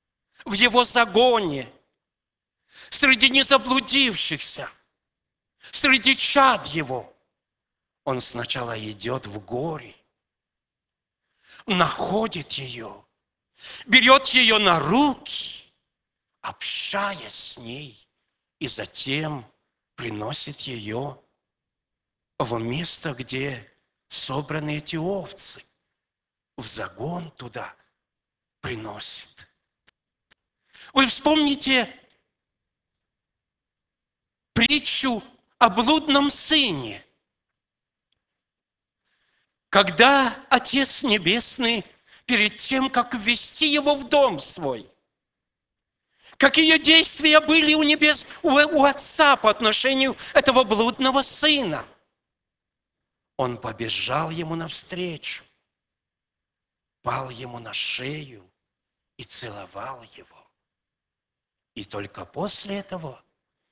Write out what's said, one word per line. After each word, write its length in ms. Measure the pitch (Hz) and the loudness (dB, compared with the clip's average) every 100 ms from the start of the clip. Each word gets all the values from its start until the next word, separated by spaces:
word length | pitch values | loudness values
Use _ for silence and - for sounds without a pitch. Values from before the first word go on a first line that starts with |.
| _ _ _ _ - | _ _ _ _ -8
в 80 | |
его 300 | 202 240 240 | 2 4 4
загоне, 840 | 240 240 214 190 247 226 180 135 117 - _ _ _ _ _ _ _ _ _ - - | 2 2 2 4 4 2 -2 -6 -10 -18 _ _ _ _ _ _ _ _ _ -20 -10
среди 400 | - 277 247 262 | 0 2 4 4
незаблудившихся, 1400 | 269 269 269 240 262 208 269 254 175 - 151 - - 131 - _ _ _ _ _ _ _ _ - | 2 4 2 2 -2 0 0 0 0 -4 -6 -8 -10 -12 -18 _ _ _ _ _ _ _ _ -10
среди 460 | - 285 262 220 269 | -2 2 4 2 2
чад 500 | - 285 269 208 - | 2 4 4 4 -4
его? 440 | 156 131 127 - _ _ _ _ _ _ _ _ _ | -6 -6 -8 -10 _ _ _ _ _ _ _ _ _
Он 160 | - 127 | -6 -4
сначала 580 | - 120 117 131 120 110 | -6 -8 -6 -6 -6 -8
идет 480 | 107 101 113 127 107 | -10 -8 -6 -6 -8
в 180 | 104 | -14
горе, 500 | 98 123 160 156 113 - _ _ _ _ _ _ _ _ _ _ _ _ _ _ _ - - | -10 -6 -6 -8 -14 -20 _ _ _ _ _ _ _ _ _ _ _ _ _ _ _ -14 -4
находит 840 | 185 170 - - 202 220 175 - | 0 2 0 -2 -2 -2 -6 -10
ее, 520 | - 131 120 107 98 _ _ _ _ _ _ - - - | -10 -10 -12 -16 -18 _ _ _ _ _ _ -20 -18 2
берет 400 | 247 233 269 269 | 6 8 6 6
ее 300 | 254 233 214 | 4 4 4
на 200 | 202 165 | 4 2
руки, 840 | 139 233 294 - - - - - - _ _ _ _ _ _ _ | 2 2 2 0 -8 -10 -10 -16 -20 _ _ _ _ _ _ _
общаясь 920 | - - - - - 202 202 180 - | -14 -10 -8 -6 -4 -4 -4 -6 -12
с 220 | - - - | -10 -10 -12
ней, 500 | 117 131 143 110 _ _ _ _ _ _ | -14 -14 -16 -20 _ _ _ _ _ _
и 100 | 123 | -8
затем 800 | - 98 - 139 143 156 143 110 _ _ _ _ | -6 -8 -8 -6 -4 -4 -8 -12 _ _ _ _
приносит 640 | - 120 107 110 - - 143 | -14 -10 -8 -8 -8 -10 -12
ее 640 | - 120 104 113 139 131 _ _ _ _ _ _ _ _ _ _ _ - | -14 -12 -10 -8 -8 -12 _ _ _ _ _ _ _ _ _ _ _ -10
в 200 | 123 117 | -6 -4
место, 560 | 113 139 170 - 160 | -4 -6 -8 -8 -8
где 580 | 127 117 131 139 123 - _ _ _ _ | -10 -10 -8 -8 -10 -16 _ _ _ _
собраны 680 | - - 135 147 151 151 147 | -8 -6 -6 -6 -8 -6 -8
эти 200 | - 160 | -8 -6
овцы, 680 | 170 196 - - - - - _ _ _ _ _ _ _ _ - | -6 -6 -8 -14 -16 -16 -20 _ _ _ _ _ _ _ _ -16
в 100 | 117 | -12
загон 640 | - - 95 139 175 165 | -10 -12 -10 -10 -8 -12
туда 440 | - 123 120 95 - _ _ _ _ _ _ _ _ | -16 -16 -14 -16 -18 _ _ _ _ _ _ _ _
приносит. 880 | - 113 107 104 - - - - - _ _ _ _ _ _ _ _ _ _ _ _ - - | -12 -10 -12 -10 -10 -10 -14 -20 -20 _ _ _ _ _ _ _ _ _ _ _ _ -20 -4
Вы 140 | 269 262 | 0 0
вспомните 840 | - 294 311 294 277 262 262 226 - _ _ _ _ _ _ _ _ _ _ _ _ _ _ _ _ _ _ _ _ _ _ _ _ _ | 2 2 2 2 -2 0 0 0 -8 _ _ _ _ _ _ _ _ _ _ _ _ _ _ _ _ _ _ _ _ _ _ _ _ _
притчу 680 | - 240 294 - - 262 220 - _ _ - | 2 4 4 2 0 0 -2 -6 _ _ 2
о 120 | 226 | 4
блудном 600 | 190 240 311 302 277 285 | 4 2 2 4 2 2
сыне. 720 | - - 311 254 151 113 92 - _ _ _ _ _ _ _ _ _ _ _ _ _ _ _ _ _ _ _ _ _ _ _ _ _ _ | 0 0 2 2 -2 -6 -12 -18 _ _ _ _ _ _ _ _ _ _ _ _ _ _ _ _ _ _ _ _ _ _ _ _ _ _
Когда 760 | 196 190 160 254 277 247 - - | 2 2 6 6 8 4 -2 0
Отец 520 | 247 254 269 262 - | 0 2 -2 -2 -2
Небесный, 800 | 262 208 165 233 - - 233 226 - _ _ - - | 0 0 2 0 -2 -2 -2 -2 -4 _ _ -14 -2
перед 320 | 233 208 - | 0 0 -2
тем, 320 | - 262 262 | -4 -2 0
как 240 | 247 240 | 0 -2
ввести 520 | 240 202 233 - - 311 | -2 -2 -2 -4 -2 0
его 280 | 294 285 | 2 2
в 140 | 285 240 | 0 0
дом 300 | 294 262 156 | 2 2 0
свой, 500 | - - 147 117 92 _ _ _ _ _ _ _ _ _ _ _ _ _ - - | -8 -8 -6 -6 -10 _ _ _ _ _ _ _ _ _ _ _ _ _ -16 2
какие 420 | 269 285 320 320 | 4 6 6 6
действия 640 | 311 320 - - 302 302 | 6 6 6 2 4 6
были 340 | 311 320 302 | 6 4 4
у 80 | 311 | 4
небес-, 440 | 294 302 302 294 - - | 2 4 2 2 -6 -4
у, 80 | 330 | 2
у 340 | 277 294 311 | 4 4 4
отца 520 | 277 277 - - 294 262 | 4 2 -2 4 6 6
по 140 | 214 | 4
отношению 640 | 208 220 214 262 269 269 - - | 2 2 2 0 2 0 -2 -2
этого 320 | 294 269 247 | 2 4 4
блудного 580 | 220 208 233 - 262 269 | 4 2 0 0 0 0
сына? 640 | 262 - 302 294 208 139 - _ _ _ _ _ _ _ _ _ _ _ _ _ _ - | -2 0 2 2 0 -6 -10 _ _ _ _ _ _ _ _ _ _ _ _ _ _ -6
Он 220 | 127 120 | -4 -4
побежал 720 | 117 107 113 - 120 139 160 | -10 -8 -6 -4 -4 -4 -4
ему 240 | 165 156 | -6 -6
навстречу, 880 | 165 165 - - 180 180 156 - - - _ _ _ _ _ _ _ _ _ _ _ _ _ _ _ | -8 -8 -12 -12 -8 -8 -8 -10 -12 -14 _ _ _ _ _ _ _ _ _ _ _ _ _ _ _
пал 280 | 120 123 131 | -8 -8 -8
ему 280 | 117 127 120 | -12 -14 -14
на 140 | 117 | -10
шею 760 | - - - 127 151 139 107 92 _ _ _ _ _ _ - | -8 -6 -6 -8 -10 -14 -20 _ _ _ _ _ _ _ -20
и 80 | |
целовал 800 | - - 117 101 90 98 120 135 | -16 -14 -14 -14 -16 -14 -14 -14
его. 440 | 110 - - _ _ _ _ _ _ _ _ _ _ _ _ _ _ | -18 -20 -20 _ _ _ _ _ _ _ _ _ _ _ _ _ _
И 100 | - | -18
только 400 | 101 101 101 - | -14 -12 -12 -14
после 540 | 87 - 196 - 202 196 | -14 -10 -8 -8 -10 -12
этого 420 | 196 185 156 - _ _ _ _ _ | -10 -14 -14 -18 _ _ _ _ _